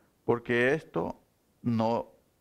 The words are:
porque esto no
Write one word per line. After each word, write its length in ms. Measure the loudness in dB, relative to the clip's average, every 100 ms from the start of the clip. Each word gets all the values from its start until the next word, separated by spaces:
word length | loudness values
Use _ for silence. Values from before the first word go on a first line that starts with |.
| _ _ -2
porque 480 | -2 0 2 2
esto 480 | 0 -4 -6 -6 -8 _ _ _ _
no 460 | -4 -2 0 -2 -6 _ _ _